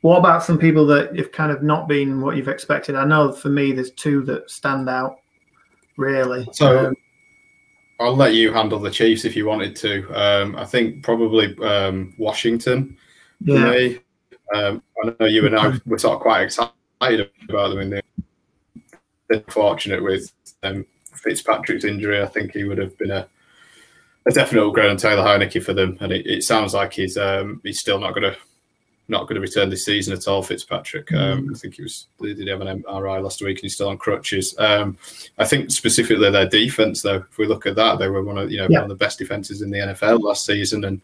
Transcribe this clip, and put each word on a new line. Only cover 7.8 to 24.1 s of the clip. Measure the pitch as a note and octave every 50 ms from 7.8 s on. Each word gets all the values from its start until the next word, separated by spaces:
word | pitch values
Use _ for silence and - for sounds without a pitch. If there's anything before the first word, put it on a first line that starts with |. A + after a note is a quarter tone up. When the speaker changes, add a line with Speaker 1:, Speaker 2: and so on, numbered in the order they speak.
| _ _ _ -
Speaker 2:
I'll | A#2 A#2+ C3
let | C3+ C3+ A#2 G#2+
you | A2+ A2+ A2 G#2+
handle | A2+ G#2+ G#2+ A2 G2+
the | G#2 G2
Chiefs | - - A2+ A2+ A2 A2+ -
if | A2 -
you | A2 G#2
wanted | G#2+ G#2+ G#2+ G2 G2 G#2 -
to. | - G#2 G2+ G2 F#2+ F#2+ -
Um, | G#2 G2+ G2+ G2+ G2+ G2 G2+ F#2+
I | - G2+
think | - - B2 A#2 A2+ A#2 - -
probably, | - A#2 A2+ A#2 A2 A2 A2 G#2 G2 G2 - -
um, | G#2+ G#2 G2+ G2 F#2+ F#2+ F#2+ F#2 F#2 - -
Washington | A2 G#2 - - - A#2 A2+ A#2 - B2+ B2+ C3+ C3+ C3+ - - _ _ _ _ _ _ _ - -
for | C#3+ C#3
Speaker 1:
Yeah. | C3+ C3+ A#2+
Speaker 2:
me. | B2 B2+ B2+ B2 B2 - _ _ _ _ _ _ _ _ _ - G#2
Um, | G#2 G#2 G2+ G#2 A#2 - _ - A2+ A2
I | A2+ A#2 -
know | A2+
you | A2 G#2+ A2 G#2
and | G#2 G#2+
I | G#2+ G#2+ G#2+
Speaker 1:
Okay. | C3 A2+ -
Speaker 2:
were | A2 A2+ A2
sort | - A2 -
of | -
quite | - A#2 A2 G#2+ G2
excited | F#2+ - - A#2 A#2 _ _ _ _ _ - B2+ C3 A#2 G#2+ G2+ - _ _ - -
about | G2+ G2+ G2+ F#2+
them | F#2+ G2
in | G2 F#2+
the, | G2+ G2+ - _ _ - - _ _ _ _ _ _ _ _ _ - - - _ - - _ _ _ _ _ -
they're | A2+ G#2+ - -
fortunate | - G#2+ G#2 G2+ B2 B2 - G2+ F#2+ F#2 F#2
with, | G2 F#2+ F#2+ F#2+ - - _ - - - _ -
um, | F#2+ F#2+ G2 G2 - _ _ - - -
Fitzpatrick's | - - A2+ G#2+ - - - G#2+ A2 - - - - G2+
injury. | G#2 G#2 G2+ G#2 G#2 G2+ G2+
I | G2+ G2
think | - G#2 G2+ F#2+ -
he | G2+ G2+
would | G2+ G2 F#2+
have | G2 F#2+ - -
been | G#2 G2
a, | G2 F#2+ F#2 - _ _ _ _ _ _ _ _ _ - - _ _ _ _ _